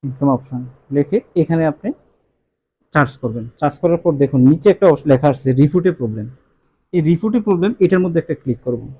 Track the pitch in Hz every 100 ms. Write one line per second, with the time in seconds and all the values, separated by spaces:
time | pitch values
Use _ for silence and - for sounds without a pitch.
0 | 139 127 143 127 - 127 123 - _ 139
1 | 139 208 - - 156 165 160 143 208 -
2 | _ _ _ _ _ _ _ _ _ 156
3 | 135 - 123 113 113 _ 147 143 175 165
4 | 175 143 139 139 127 147 208 190 190 147
5 | 151 131 147 135 135 127 147 180 175 170
6 | 120 110 110 127 _ _ _ _ _ 180
7 | 156 170 214 233 214 185 185 240 180 185
8 | 180 170 - 160 - 120 - 120 120 135